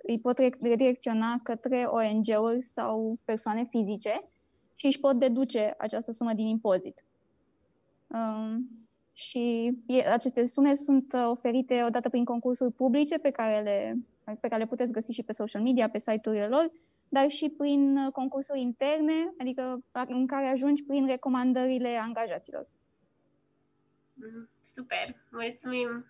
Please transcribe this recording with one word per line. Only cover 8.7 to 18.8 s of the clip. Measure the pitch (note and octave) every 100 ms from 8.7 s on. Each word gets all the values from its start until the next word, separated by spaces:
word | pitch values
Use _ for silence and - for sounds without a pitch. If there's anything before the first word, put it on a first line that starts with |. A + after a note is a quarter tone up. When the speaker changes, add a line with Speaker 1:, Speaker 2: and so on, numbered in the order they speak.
| - - _ _
Speaker 1:
și | - - B3 A#3+ A#3 A#3 B3 -
e, | B3+
aceste | - A#3 B3+ B3 B3
sume | - C#4+
sunt, | C#4 C#4+ C4+ C4
eh, | B3+ A#3+
oferite | A#3+ A#3+ B3 B3+ B3 A#3
odată | B3 A#3
prin | A#3+
concursuri | A#3+ A#3+ B3 B3 B3
publice | - C4 C#4 D4 D#4+
pe | D4
care | - A3 G#3+
le, | G#3 G3+ G#3+ A#3 A#3 _ - G#3+
pe | A#3
care | A3+
le | A3+
puteți | B3+ B3
găsi | A3+ A3+
și | A#3+
pe | A3+
social | A3 G#3 G3+
media, | A#3 B3+ A3
pe | A3
site-urile | A#3 A3 A3 G#3+ G#3
lor, | C4+ E4 - _ _ _
dar | C4+ C#4
și | C#4+ D4+ D4+
prin, | C#4+ C#4+ C#4 C#4
eh, | C4+
concursuri | C4+ C4+ C4+ C4+ C#4
interne, | B3 A#3